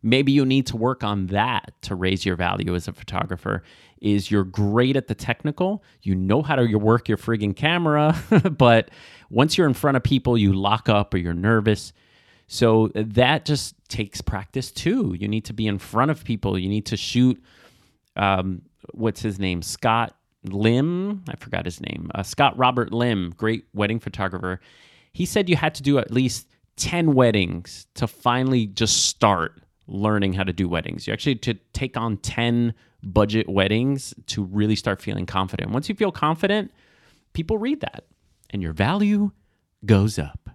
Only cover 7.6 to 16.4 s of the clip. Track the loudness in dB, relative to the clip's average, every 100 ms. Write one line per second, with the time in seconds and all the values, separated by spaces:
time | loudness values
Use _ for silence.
7.6 | 0 0 2 2 2 0 2 2 4 4
8.6 | 6 6 4 -10 -20 -20 _ 2 2 4
9.6 | 2 2 2 0 2 0 2 4 4 4
10.6 | 2 0 2 2 2 -2 -2 -2 2 2
11.6 | 2 0 -4 _ _ _ _ _ _ 0
12.6 | 4 6 4 0 -2 2 2 2 0 -4
13.6 | -4 -14 _ -8 -8 -6 -6 -6 -6 -8
14.6 | -8 -4 -2 0 -2 -4 -4 -4 -6 -4
15.6 | -4 -4 -2 0 2 0 -4 -4